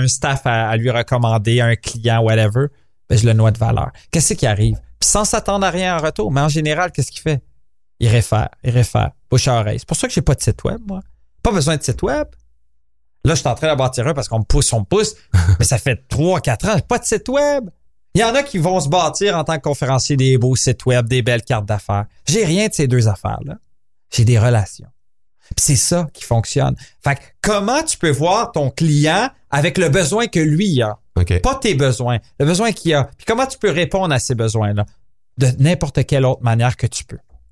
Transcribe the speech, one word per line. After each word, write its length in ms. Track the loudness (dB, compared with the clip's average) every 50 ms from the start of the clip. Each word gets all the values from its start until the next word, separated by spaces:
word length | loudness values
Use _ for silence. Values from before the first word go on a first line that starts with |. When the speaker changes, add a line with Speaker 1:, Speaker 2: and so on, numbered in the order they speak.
| 0
Speaker 1:
un 40 | 0
staff 340 | 0 0 -2 -2 -2 -2 -2
à, 240 | 0 0 0 0 0
à 60 | 0
lui 160 | 0 0 0
recommander, 680 | -2 -2 -2 0 0 0 2 2 0 0 2 2 2 2
un 140 | 2 2 0
client, 460 | 0 -2 -8 -10 -4 -2 0 2 2
whatever, 460 | 2 2 2 2 2 2 2 0 -2 -2 -4 _ _ _ _ _ _ 0
ben 80 | 2 4
je 80 | 4
le 80 | 4 4
noie 180 | 4 4 2
de 60 | 2 2
valeur. 340 | 0 0 0 -2 -2 -4 -8 -14 -14 -4
Qu'est-ce 220 | -2 0 0 0 0
qui 120 | 0 0
arrive ? 300 | 0 2 2 2 0 0 -2 -6 -14 -8 -4
Puis 100 | -2 0
sans 140 | 0 0 0
s'attendre 400 | 0 -2 -2 -2 -2 -2 0 0
à 60 | 0
rien 260 | 0 -2 -2 -2 -2 -2
en 20 |
retour, 320 | -2 -2 -2 -2 -4 -2
mais 100 | 0 0
en 80 | 0 0
général, 420 | 0 0 0 0 0 0 -2 -2
qu'est-ce 200 | -2 -4 -4 -4
qu'il 100 | -6 -6
fait ? 200 | -4 -2 -2 -2 -4 -10 -20 -20 -20 -20 _ _ _ _ _ _
Il 80 | 0 2
réfère, 400 | 2 2 2 2 0 -2 -2 -4 -8 _ -6
il 80 | -2
réfère, 400 | 0 2 0 2 0 -2 -2 -2 -4 -10 _ _
bouche 180 | 0 0 2 2
à 120 | 0 0
oreille. 200 | 0 -2 -4 -6
C'est 80 | -6 -6
pour 100 | -4 -4
ça 100 | -4 -2
que 60 | -2
j'ai 80 | 0
pas 140 | 0 0 0
de 60 | 0
site 220 | 0 -2 -2 -2 -4
web, 160 | -6 -6 -6 -8
moi. 160 | -10 -10 -10 -12 -14 -20 _ _ _ _ -6
Pas 100 | -4 -2
besoin 260 | 0 0 0 0 -2 -2
de 60 | -2
site 200 | -4 -4 -4 -4
web. 240 | -4 -4 -4 -6 -8 -10 -20 _ _ _ _ _ _ _ _ _ _ _ _ _ _ _ _ 0
Là, 120 | 0 0
je 40 | 0
suis 80 | 0 -2
en 60 | -2
train 180 | -2 -2 -2
de 60 | 0 0
bâtir 300 | 0 -2 -2 -2 -2 -2
un 80 | -2
parce 120 | -4 -4 -2
qu'on 120 | -2 -2
me 40 | 0
pousse, 300 | 2 2 2 2 0 0
on 60 | -2
me 60 | -2
pousse. 280 | 0 0 0 0 0 -4 -10 -8 _
Speaker 2:
<laughs> 280 | 0 2 4 4 4 4
Speaker 1:
Mais 60 | 2
ça 120 | 0 0 0
fait 300 | 0 -2 -2 -4 -6 _
trois, 320 | -2 0 2 2 2 0
quatre 260 | 0 -2 -2 0 0 0
ans, 60 | 0
j'ai 60 | 0
pas 160 | 0 0 -2 -2
de 80 | 0
site 240 | -2 -4 -4 -2 -2
web. 400 | 0 2 2 2 0 0 -2 -6 -14 _ _ -20 _ _ _ _ _
Il 60 | 0
y 20 | 0
en 100 | 2 2
a 80 | 0
qui 160 | -2 -2 -2 -2
vont 220 | 0 0 0 0
se 100 | 0 0
bâtir 480 | 0 2 0 0 -2 0 0 0 0 0
en 60 | -2
tant 120 | -2 -4 -4
que 40 |
conférencier 560 | -2 -4 -4 -2 -2 0 0 0 0 0 0 2
des 220 | 2 4 4 2
beaux 160 | 2 2 0
sites 300 | 0 0 0 -2 0 0 0
web, 200 | 2 2 0 0
des 140 | 0 0
belles 220 | 0 0 -2 -2 -2
cartes 220 | -2 -4 -4 -2
d'affaires. 400 | -4 -4 -6 -4 -4 -4 -4 -4 -6 -12 -10 -4 -2
J'ai 160 | 0 0 0
rien 240 | 0 0 0 0 -2
de 60 | 0
ces 140 | -2 0 2
deux 200 | 2 2 2 2
affaires-là. 500 | 0 -2 -4 -8 -8 -8 -10 -12 -14 -16 -18 _ -20 _ _ _ _ _ _ _
J'ai 140 | -2 0 2
des 140 | 4 4 4
relations. 500 | 4 4 2 0 0 -4 -8 -16 -20 -20 -20 _ _ _ _ _ _ _ _ _ _ _ -6
Puis 80 | -4 0
c'est 120 | 0 0
ça 320 | 0 0 0 -2 -2 -2 -4 -8
qui 100 | -14 -6
fonctionne. 520 | -2 -2 -2 -2 -2 -2 -2 -2 -2 -4 -6 -10 -18 _ -6 -4
Fait 120 | -4 -4
que 60 | -4 -6 -16 -12 _
comment 420 | -2 -2 0 0 0 0 -2 -2 -2
tu 140 | -4 -4 -2
peux 120 | 0 0
voir 420 | 0 2 2 2 2 0 0 -2
ton 200 | -4 -4 -4 -4
client 580 | -2 0 0 2 2 2 2 2 2 0 0 -2 -6 _ _ _
avec 260 | -2 0 0 0 0 0
le 120 | 2 2
besoin 360 | 2 2 2 0 0 -2 -2
que 140 | 0 0 0
lui 420 | 2 2 2 2 2 2 2 0
a ? 160 | 0 0 -4 -8 _ _ 0
Speaker 2:
Ok. 240 | 0 0 2 2 0
Speaker 1:
Pas 140 | 2 0 -2
tes 200 | 0 0 0 2
besoins, 420 | 2 2 0 0 0 -2 -2 -2 -2 -4 -10 -6 -2
le 60 | 0 0
besoin 240 | 2 2 0 -2
qu'il 240 | -2 -2 -2 0 0
a. 80 | 0 0
Puis 220 | -2 -6 -8 -4 -2
comment 180 | 0 0 0
tu 140 | -2 -4 -2
peux 100 | -2 0
répondre 420 | 0 0 -2 0 -2 -2 0 0 0
à 60 | -2
ces 140 | -2 -2 -2
besoins-là ? 520 | -2 -2 -2 0 0 0 0 0 -2 -4 -4 -8 -16 -20 -20 -20 _ _ _ _ 0
De 100 | 0 0 2 4
n'importe 460 | 2 2 2 0 -2 -2 -2 -2 -2 0
quelle 180 | 0 2 2
autre 160 | 2 0 0
manière 340 | 0 0 0 2 2 0 0
que 120 | -2 -4 -4
tu 160 | -4 -8 -12
peux. 160 | -12 -16 -18 -20 _ -20 -20 -20 _